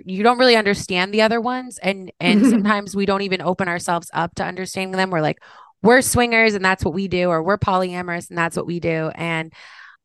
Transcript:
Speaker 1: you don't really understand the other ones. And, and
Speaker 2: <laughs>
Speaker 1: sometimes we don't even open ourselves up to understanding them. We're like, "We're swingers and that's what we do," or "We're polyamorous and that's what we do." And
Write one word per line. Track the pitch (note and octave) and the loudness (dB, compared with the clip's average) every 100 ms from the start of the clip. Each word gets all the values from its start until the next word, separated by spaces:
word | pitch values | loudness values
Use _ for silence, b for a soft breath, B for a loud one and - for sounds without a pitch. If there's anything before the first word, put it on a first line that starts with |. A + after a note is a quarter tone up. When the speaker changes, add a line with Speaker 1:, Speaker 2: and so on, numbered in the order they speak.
| - | -2
Speaker 1:
you | F#3+ | 0
don't | G#3+ B3 | 2 4
really | B3+ A3+ | 4 4
understand | G3+ G3+ - F3+ F#3+ | 2 -2 -2 -2 0
the | G#3 | 2
other | A3 A#3 | 2 2
ones. | A3+ B3+ B3+ - | -2 -6 -8 -6
And, | F#3 G3 F#3 - | -4 -4 -10 -4
and | E3+ G#3 B3+ | 2 4 4
Speaker 2:
<laughs> | |
Speaker 1:
sometimes | A3 G3+ G#3 G3+ G3 | 4 2 0 -2 -2
we | G3 | 0
don't | G3 | 0
even | G3+ F#3 | -2 -2
open | D#3+ F#3 F#3 | -2 -2 -2
ourselves | F3 F3+ E3+ E3 | -4 -2 -4 -4
up | - E3+ - | -4 -4 -4
to | F3+ | -6
understanding | F3+ F#3 F#3+ F#3+ F#3 | -4 -8 -6 -4 -2
them. | F#3+ | 0
We're | F3 | 0
like, | D#3 - B B B _ | 0 -2 B B B _
"We're | G3 B3+ | 4 6
swingers | B3 A#3 A#3+ A3+ A3+ | 4 2 2 4 2
and | G#3 | 2
that's | F#3+ F#3+ F#3 | 0 0 -2
what | |
we | D#3+ G3 | -2 -2
do," | F3+ F3+ | 0 0
or | E3 | 0
"We're | E3 G3+ | 0 -2
polyamorous | - F#3 F#3 F3+ F3+ E3+ E3+ | 0 0 -2 -4 -6 -8 -6
and | F3 | -2
that's | E3 F3+ | -2 -2
what | E3 | -6
we | E3+ | -4
do." | E3 D#3+ D#3+ | -2 -2 -4
And | - E3+ E3 D#3+ B B B B B | -6 -6 -4 -6 B B B B B